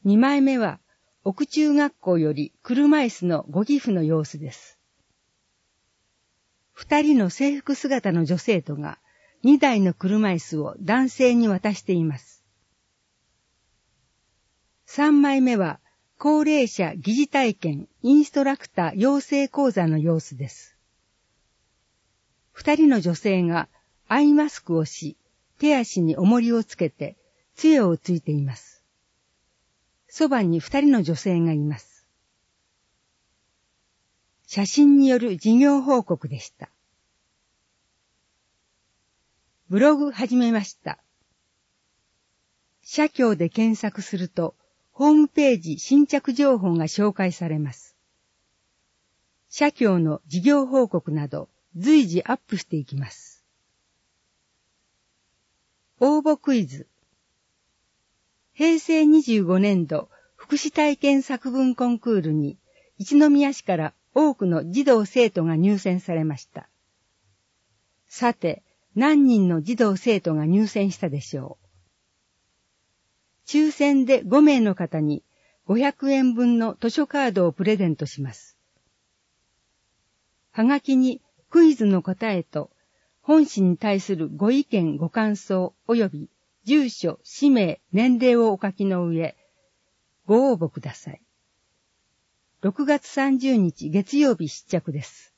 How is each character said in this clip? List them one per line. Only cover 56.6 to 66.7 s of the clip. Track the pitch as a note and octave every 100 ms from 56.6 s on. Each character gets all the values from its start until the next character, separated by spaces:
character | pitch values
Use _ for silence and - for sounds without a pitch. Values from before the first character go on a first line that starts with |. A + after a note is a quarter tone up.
| D#3
ズ。 | C3+ - _ _ _ _ _ _ _ _ _ _ _ _ _ _ _ _
平 | - D#4+ E4
成 | - D#4+ D4+
二 | D#4
十 | C4+ A3
五 | F3 F#3
年 | G3+ F#3+ D#3
度 | D#3 - _ _ _
福 | - C#4+
祉 | D#4
体 | - D4+ C#4
験 | C#4 C#4
作 | C4 B3+ C4+
文 | C4 C4
コ | B3 B3
ン | A#3
ク | A#3+ G#3
ー |
ル | D#3+
に、 | D#3 C#3+ - _ _ _ _
一 | G3 C#4+
宮 | D4+ C#4+ C#4
市 | C4+
か | - F3
ら | D#3 _ _
多 | - D4+ B3+
く | F#3+
の | E3 D#3
児 | G3+
童 | C#4 A#3 G3+
生 | B3+ A#3
徒 | F#3
が | E3 D#3+
入 | F#3+ G3+
選 | F#3+ F3+
さ | -
れ | E3
ま | D#3 C#3
し | -
た。 | - -